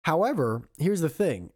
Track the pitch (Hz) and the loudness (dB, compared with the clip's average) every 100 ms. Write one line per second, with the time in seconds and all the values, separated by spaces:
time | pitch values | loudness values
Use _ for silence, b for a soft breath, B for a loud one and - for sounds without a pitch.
0 | - 165 226 226 120 113 - - 165 202 | 0 2 2 2 0 -2 -8 -4 0 0
1 | 160 - 196 101 87 | -2 0 -2 -2 -8